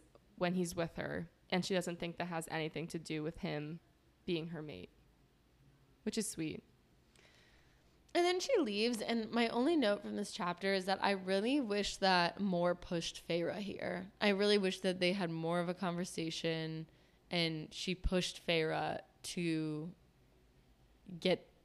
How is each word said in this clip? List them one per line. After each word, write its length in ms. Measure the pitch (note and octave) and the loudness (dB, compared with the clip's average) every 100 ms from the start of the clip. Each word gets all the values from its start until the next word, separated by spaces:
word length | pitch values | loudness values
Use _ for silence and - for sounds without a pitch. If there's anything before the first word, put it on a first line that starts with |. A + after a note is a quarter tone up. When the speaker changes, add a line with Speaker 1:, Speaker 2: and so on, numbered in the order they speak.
| - - _ - | -14 -20 _ -2
Speaker 1:
when 160 | F3 | 0
he's 200 | F3+ E3+ | 0 0
with 220 | F3 E3 - | -2 -4 -4
her, 320 | - D3+ E3 _ - | -4 -4 -8 _ -2
and 120 | F3+ | -2
she 100 | F3 | 2
doesn't 260 | F#3 F3 E3+ | 0 0 -4
think 160 | E3+ E3 | -6 -6
that 120 | F3 | -4
has 200 | E3 - | -6 -4
anything 360 | D#3+ D#3 D3 E3 | -4 -4 -6 -6
to 100 | E3+ | -8
do 240 | - D#3 | -6 -6
with 160 | D3+ - | -6 -6
him 400 | E3+ D3+ D3+ E3+ _ _ _ _ | -4 -4 -6 -10 _ _ _ _
being 240 | - E3+ E3 | -4 -4 -4
her 140 | E3 | -10
mate, 260 | D3+ F#2 - _ _ _ _ _ _ _ - _ _ _ | -10 -12 -14 _ _ _ _ _ _ _ -20 _ _ _
which 120 | A3 A3 | -6 -4
is 100 | - | -4
sweet. 340 | - D#3 - - _ _ _ _ - - - - - - _ _ _ _ | -4 -6 -6 -12 _ _ _ _ -20 -20 -20 -20 -20 -20 _ _ _ _
Speaker 2:
And 120 | E4+ | 2
then 160 | F4 F4+ | 4 2
she 100 | - A#4 | 2 2
leaves, 420 | A3 G3+ A#3 A3+ | 2 2 0 0
and 280 | G#3 A#3 A3 | 0 -2 0
my 160 | A#3 A#3 | 2 2
only 260 | A#3+ C4+ E4 | 4 4 4
note 260 | G#3+ G3+ | 4 2
from 140 | G#3+ G#3 | -2 -4
this 160 | G3+ | -4
chapter 420 | - F3 F3 G3 | -4 -4 0 0
is 120 | G3 F#3 | 2 2
that 120 | F#3+ | 2
I 120 | G3 | 2
really 480 | G3 F#3 G3 A3+ D4 | 2 2 2 2 2
wish 380 | A3+ G3+ G3 - | 2 0 -2 2
that 420 | F#3+ F3+ E3+ - | 4 6 4 2
Mor 340 | G3 F3 F3 | 0 2 2
pushed 480 | F3 - E3+ - - - | 0 -2 -4 -4 -6 -2
Feyre 280 | E3+ E3 F#3+ | 0 0 -2
here. 520 | G3+ - - F3+ F#3+ - | -6 -6 -4 -6 -8 0
I 100 | G#3 | 2
really 280 | G3 G#3 G#3 | 4 6 6
wish 220 | F#3 F#3 | 4 2
that 180 | F#3+ F3+ | 0 2
they 140 | F3+ | 2
had 180 | G3+ E3+ | 2 0
more 300 | E3 E3 F3 | 0 0 0
of 80 | F3 | 0
a 60 | |
conversation, 1120 | F3 F#3 F3 F3+ - D#3+ - E3 D#3+ D#3+ D#3+ D#3+ - _ _ - | -2 -2 -2 -4 -4 -4 -2 -2 -2 -4 -6 -10 -16 _ _ -4
and 380 | F3 E3 D#3 - | 0 0 -2 -8
she 240 | - - | -6 -4
pushed 500 | F3+ - F#3 F3 - | -2 0 2 0 -4
Feyre 540 | - E3 D#3+ D#3 D#3 - - _ | 0 2 2 0 -2 -4 -10 _
to 680 | - - E3+ D#3+ D#3 D3+ E3+ - _ _ _ _ _ - - _ _ _ - E3+ | -8 -4 0 0 -2 -4 -8 -12 _ _ _ _ _ -20 -20 _ _ _ -16 -2
get, 260 | F#3 F3 - _ | 0 0 -4 _